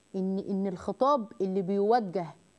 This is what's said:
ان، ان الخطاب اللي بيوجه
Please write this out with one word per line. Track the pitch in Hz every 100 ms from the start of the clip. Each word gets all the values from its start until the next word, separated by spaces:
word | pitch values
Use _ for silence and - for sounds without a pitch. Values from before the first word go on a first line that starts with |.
| _ 190
ان، | 190 190
ان | - 196 196
الخطاب | 180 - 190 262 294 202 -
اللي | 190 190
بيوجه | 185 202 202 247 196 185 165 - _